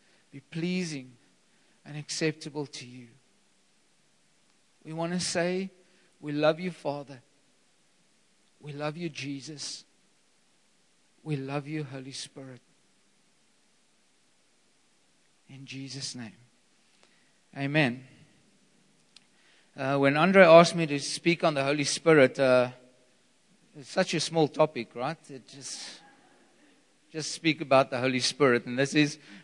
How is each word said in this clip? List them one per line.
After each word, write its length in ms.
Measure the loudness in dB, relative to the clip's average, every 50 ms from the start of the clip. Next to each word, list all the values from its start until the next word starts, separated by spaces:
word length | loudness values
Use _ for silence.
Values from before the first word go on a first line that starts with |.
| _ _ _ _ _ _
be 80 | -20 -20
pleasing 720 | -20 _ -10 -6 -6 -4 -4 -4 -4 -6 -8 -10 -12 -16 -20 _ _ _ _ _ _ _ _ _ _ _ _ _ _
and 120 | -16 -14 -14
acceptable 680 | -12 -10 -6 -4 -2 -2 -4 -4 -10 -12 -10 -10 -10 -10
to 180 | -12 -16 -18
you. 220 | -18 -18 -20 -20 -20 -20 _ _ _ _ _ _ _ _ _ _ _ _ _ _ _ _ _ _ _ _ _ _ _ _ _ _ _ _ _ _ _ _ _ -16
We 100 | -12 -8
wanna 260 | -6 -6 -4 -4 -4
say, 520 | -4 -4 -2 -2 0 0 -2 -4 -6 -8 -10 _ _ _ _ _ _ _ _ _
"We 120 | -10 -8
love 280 | -4 0 2 2 0 0
you, 120 | -4 -8
Father. 500 | -10 -8 -8 -8 -8 -8 -10 -14 -18 -20 -20 _ _ _ _ _ _ _ _ _ _ _ _ _ _ _ _ _ _ _ _ _ _ _ _ _ _ _
We 140 | -18 -16 -12
love 220 | -8 -8 -8 -8 -8
you, 120 | -10 -10
Jesus. 760 | -10 -10 -10 -10 -10 -12 -12 -14 -14 -14 -12 -14 -14 -14 -18 _ _ _ _ _ _ _ _ _ _ _ _ _ _ _ _ _ _ _ _ _ _ _ _ _ _ _ -10
We 120 | -8 -8
love 320 | -6 -6 -6 -8 -8 -8 -8
you, 160 | -8 -10 -10
Holy 280 | -10 -12 -14 -14 -14
Spirit." 500 | -14 -14 -16 -16 _ -18 -18 -18 -20 -20 _ _ _ _ _ _ _ _ _ _ _ _ _ _ _ _ _ _ _ _ _ _ _ _ _ _ _ _ _ _ _ _ _ _ _ _ _ _ _ _ _ _ _ _ _ _ _ _ _ _ _ _ _ _ _ _ _ -20
In 180 | -20 -18 -16
Jesus' 480 | -14 -14 -12 -12 -12 -12 -12 -12 -12 -12
name. 240 | -12 -14 -14 -16 -20 _ _ _ _ _ _ _ _ _ _ _ _ _ _ _ _ _ _ _ _ _ _ -12 -8
Amen. 500 | -6 -2 0 0 0 0 -2 -6 -12 -20 -20 -20 -20 _ _ _ _ _ _ _ _ _ _ _ _ _ _ _ _ _ _ -20 -20 _ _ _ _ _ _ _ _ _ _
Uh, 220 | -8 -4 -2 0 2
when 180 | 2 2 4
Andre 280 | 4 4 6 8 8 10
asked 320 | 12 12 12 10 8 4
me 100 | 0 -2
to 140 | -2 -2 -4
speak 440 | -4 -6 -8 -2 0 0 2 2 2
on 120 | 0 0
the 80 | 0 0
Holy 220 | 0 0 -2 -2
Spirit, 540 | -2 -4 0 4 6 8 8 8 8 6 4
uh, 320 | 2 4 6 4 4 2 -2 -10 -20 -20 _ _ _ _ _ _ _ _ _ _ _ _ _ _ _ _ -20
it's 140 | -20 -18 -6
such 240 | -2 -2 -2 0 -2
a 60 | -4
small 280 | -4 -2 0 0 0 4
topic, 460 | 6 4 4 4 2 -2 -10 -10 -8
right? 240 | -8 -8 -8 -8 -10 -14 -18
It 160 | -18 -18 -18 -20
just, 540 | -20 -18 -14 -14 -14 -14 -14 -16 -18 -18 -20 -20 -20 _ _ _ _ _ _ _ _ _ _ _ _ _ _ _ _ _ _ _
just 200 | -12 -10 -10 -10
speak 300 | -10 -4 -2 -2 -2 -2
about 280 | 0 2 4 4 4 2
the 100 | 0 -4
Holy 200 | -2 -2 -2 -2
Spirit, 460 | -2 -4 0 2 2 4 4 2 0
and 120 | -4 -4 -2
this 160 | -2 0 2
is 240 | 2 2 2 0 -6 -18 -20 -20 -20